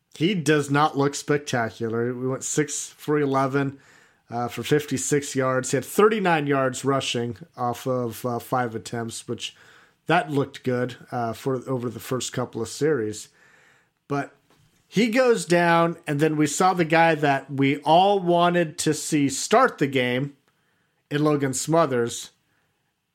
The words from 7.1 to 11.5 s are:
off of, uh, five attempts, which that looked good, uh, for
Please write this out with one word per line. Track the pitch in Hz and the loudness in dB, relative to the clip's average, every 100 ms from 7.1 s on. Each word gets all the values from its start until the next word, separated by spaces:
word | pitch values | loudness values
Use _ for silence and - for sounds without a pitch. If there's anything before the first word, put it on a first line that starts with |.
| 123 120 107 170 - | -4 -6 -8 -16 -6
off | 123 117 131 | -6 -4 -4
of, | 127 120 104 | -4 -4 -6
uh, | 123 117 | -6 -6
five | - 131 123 110 | -2 -2 -2 -6
attempts, | - 120 113 - - | -8 -8 -8 -10 -10
which | 113 - - - - _ _ - | -10 -10 -14 -20 -20 _ _ 0
that | 170 165 | 0 2
looked | 143 135 - | -2 -4 -6
good, | 127 123 127 - - | -4 -2 -4 -8 -10
uh, | 120 113 | -6 -6
for | 110 139 | -6 -6